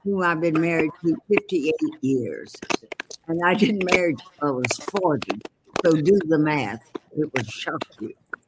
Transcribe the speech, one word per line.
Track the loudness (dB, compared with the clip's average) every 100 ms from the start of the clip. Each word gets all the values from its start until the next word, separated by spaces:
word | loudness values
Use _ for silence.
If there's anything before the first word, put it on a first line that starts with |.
whom | -4 0
I've | 2 2
been | 2 2
married | 2 2 0 -2
to | -2 -2 2
fifty-eight | 0 2 -2 0 0 -2 -2
years. | 0 0 -2 -8 -12 -16 -8 -8 -8 -16 -14 -16 -6
And | 0
I | 2
didn't | 2 2 0 0
marry | 2 2
till | -2 -8 _ -2
I |
was | -2 -2 -4 -4 0
forty. | 0 0 -2 -10 -10 _ _ 0
So | 2
do | 4 6 4 4
the | 2
math. | 4 0 -2 -8 -12 -18 -10 -4
It | -4
would | -4 -6
shock | -6 -6 -6 -10 -12
you. | -14 -14 _ -16